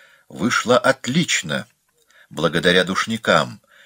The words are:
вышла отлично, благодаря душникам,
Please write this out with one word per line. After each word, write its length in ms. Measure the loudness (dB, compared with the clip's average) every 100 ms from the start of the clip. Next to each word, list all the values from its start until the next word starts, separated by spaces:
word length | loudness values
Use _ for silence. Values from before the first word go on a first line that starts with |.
| -20 _ _
вышла 500 | -4 -2 0 2 2
отлично, 880 | 2 -2 -2 -2 0 -4 -4 -8 -8 _ _ _ _ _ -16
благодаря 540 | -2 -2 2 2 2
душникам, 800 | 2 -2 -4 -4 2 2 0 -8 _ _